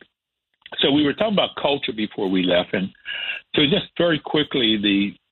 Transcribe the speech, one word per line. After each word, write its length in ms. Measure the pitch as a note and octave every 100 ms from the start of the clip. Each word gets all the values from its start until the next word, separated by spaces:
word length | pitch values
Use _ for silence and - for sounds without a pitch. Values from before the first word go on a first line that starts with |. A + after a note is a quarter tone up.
| - _ _ _ _ _ - -
So 120 | D#3
we 100 | D3
were 120 | C#3+
talking 200 | - A3
about 220 | F#3+ B2 -
culture 360 | D3+ C#3 -
before 360 | A2 G#2+ - G2
we 140 | F#2
left. 320 | F2+ F2 F2
And 180 | - F#2+ - - - - - - -
so 60 |
just 240 | D3 F#3+ - -
very 220 | E3+ D#3
quickly, 580 | - D#3 C#3 C#3 A2+ G#2+
the 380 | G#2 G2 G2+ - _